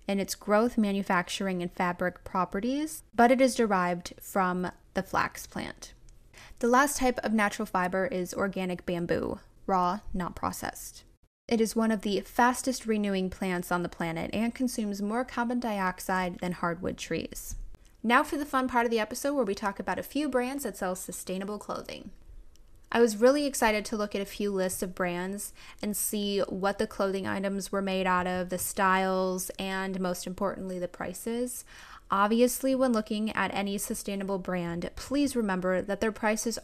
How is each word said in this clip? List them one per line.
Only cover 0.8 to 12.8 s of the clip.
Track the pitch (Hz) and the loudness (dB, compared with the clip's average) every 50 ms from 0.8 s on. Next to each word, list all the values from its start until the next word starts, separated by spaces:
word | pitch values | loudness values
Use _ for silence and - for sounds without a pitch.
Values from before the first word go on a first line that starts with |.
| 214 202 196 196 196 - 190 180 180 - - - 196 190 185 175 | 2 2 0 -2 0 2 2 2 2 0 -4 -4 -2 -2 -2 -2
and | 175 175 | -4 -4
fabric | - - 185 175 175 - 185 180 180 - - | -2 0 0 0 0 0 -2 -2 -2 -6 -12
properties, | - - 190 180 180 - 247 220 247 269 294 311 311 - - - - - | -4 -2 -2 -2 0 -2 -2 -2 -2 -2 -2 -2 -4 -6 -12 -16 -2 4
but | - 233 240 | 6 8 8
it | 262 247 | 8 8
is | 269 254 247 | 6 6 6
derived | - 233 202 202 185 180 175 180 175 - - - - | 2 2 4 4 2 2 2 0 -2 -4 -10 -12 -12
from | - - - 202 185 180 180 180 180 - - - - - _ | -16 -2 2 2 2 2 2 0 -2 -4 -6 -10 -20 -4 _
the | 190 | -4
flax | 185 - - - - - - - - | -2 0 0 0 0 0 -2 -10 -14
plant. | - - - - - - - - - - - - - - - - - - - - - - - | -10 -10 -8 -8 -8 -10 -14 -16 -18 -18 -20 -20 -20 -20 -20 -20 -20 -20 -20 -20 -20 -4 0
The | 240 233 | 2 6
last | 247 254 294 285 - | 6 6 6 4 2
type | - 262 254 247 - | 2 2 2 2 2
of | - 214 | 0 2
natural | 220 220 202 208 - - 214 | 2 4 2 2 0 -2 -4
fiber | - - 185 180 180 185 190 185 | -2 0 0 0 2 2 0 0
is | - - 185 175 180 - | 0 0 -2 -4 -2 -2
organic | - 196 196 180 185 185 180 180 175 - | -2 -2 0 0 -2 -2 -2 -4 -4 -4
bamboo, | - 175 170 175 170 160 - - 57 - - - - - - - | -4 -2 -2 0 0 0 0 0 -2 -4 -6 -10 -18 -20 -10 -2
raw, | - 190 180 180 175 190 208 - - | 0 2 2 2 2 0 -2 -6 -4
not | - 190 175 - - | -4 -4 -4 -4 -6
processed. | - - 180 175 - - - - - - - - - - - _ _ _ _ _ _ _ - | -4 -4 -4 -4 -4 -6 -8 -8 -10 -14 -14 -16 -18 -20 -20 _ _ _ _ _ _ _ -2
It | 233 220 | 2 2
is | 226 208 - | 2 2 2
one | 226 226 220 | 2 2 2
of | 226 208 | 2 0
the | - 208 202 - | 0 0 -2 -2
fastest | - - - - 240 247 254 - - 262 247 - | -2 0 4 4 6 6 4 2 0 -2 -2 -2